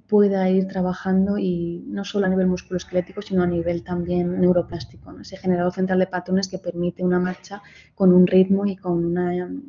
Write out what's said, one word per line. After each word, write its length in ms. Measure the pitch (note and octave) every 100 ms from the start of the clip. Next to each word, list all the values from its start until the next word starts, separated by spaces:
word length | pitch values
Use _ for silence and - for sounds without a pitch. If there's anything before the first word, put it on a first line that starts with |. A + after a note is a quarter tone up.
| -
pueda 420 | G#3 G3+ G3 F#3
ir 200 | F#3+ F#3+
trabajando 680 | F#3+ F3+ F3+ F#3+ F#3+ G3 G3+
y 440 | F#3+ F3 E3+ F3 -
no 160 | G3+
solo 220 | F#3+ G3+ F#3+
a 20 |
nivel 180 | F#3 F#3
musculoesquelético, 760 | F3+ - F3+ - F3+ F3+ G#3
sino 200 | G3 F#3+
a 40 | F3+
nivel 360 | E3+ E3+ E3+
también 580 | F3+ F3+ F3 F3 F3 F#3
neuroplástico, 680 | F3+ F3 E3+ E3 - - F3+
¿no? 120 | -
Ese 140 | - -
generador 360 | F#3 F3 F3+
central 260 | F#3+ F#3 F#3
de 80 | F#3
patrones 400 | F3+ F3+ F#3+ F#3+
que 120 | F3+
permite 440 | F3 E3+ F3 -
una 160 | F3+ F3+
marcha 420 | F3+ - - G3+ - - - -
con 160 | F#3
un 160 | F3+ F3+
ritmo 380 | F#3 F#3+ G3 G3+
y 100 | F#3+
con 280 | F3+ E3+
una, 460 | E3+ F3 F3+ F3+ F3+ F3+